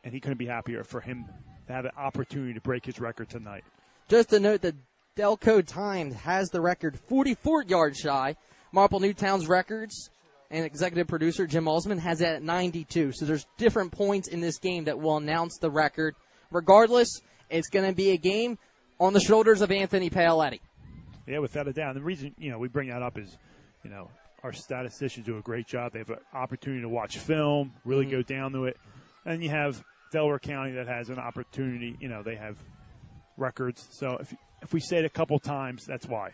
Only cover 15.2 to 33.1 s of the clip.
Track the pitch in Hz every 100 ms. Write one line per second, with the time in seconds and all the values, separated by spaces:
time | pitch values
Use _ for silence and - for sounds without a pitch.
15.2 | 151 165 170 - 160 147 151 - 156 -
16.2 | _ _ _ 170 170 202 226 247 240 -
17.2 | _ _ _ 165 156 196 190 180 196 180
18.2 | 170 208 240 220 _ _ _ _ 185 202
19.2 | - 220 220 208 196 196 190 196 180 185
20.2 | 170 160 147 113 - _ - - - -
21.2 | - 143 151 151 143 131 160 139 151 175
22.2 | 139 - 151 113 123 139 131 123 123 104
23.2 | 98 - _ - - _ 107 101 90 -
24.2 | _ _ 127 - - 127 123 - 135 -
25.2 | 113 110 104 117 113 127 120 110 110 113
26.2 | _ 135 127 127 139 131 117 117 107 -
27.2 | - 156 147 147 135 - - 135 135 131
28.2 | 123 135 135 135 131 - - - _ _
29.2 | - 165 165 151 147 117 - _ _ 156
30.2 | 151 143 147 139 135 127 120 120 117 127
31.2 | 123 127 120 - 131 123 120 120 135 110
32.2 | 107 110 107 104 - - - - -